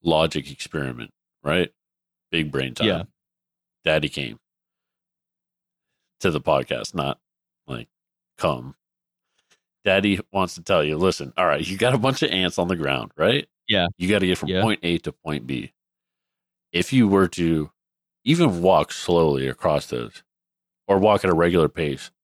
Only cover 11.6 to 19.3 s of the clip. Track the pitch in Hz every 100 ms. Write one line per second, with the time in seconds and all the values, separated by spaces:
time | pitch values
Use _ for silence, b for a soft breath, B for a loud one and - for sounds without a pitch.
11.6 | 82 95 117 127 123 131 143 92 92 -
12.6 | 87 90 71 67 55 - 90 135 - _
13.6 | - 104 87 - 90 104 92 90 78 92
14.6 | 110 104 85 85 - - 80 73 62 65
15.6 | - _ _ _ _ _ _ _ _ _
16.6 | _ 87 90 131 110 98 90 - 82 80
17.6 | 76 _ _ _ _ _ 117 165 165 87
18.6 | 90 87 73 - - 85 80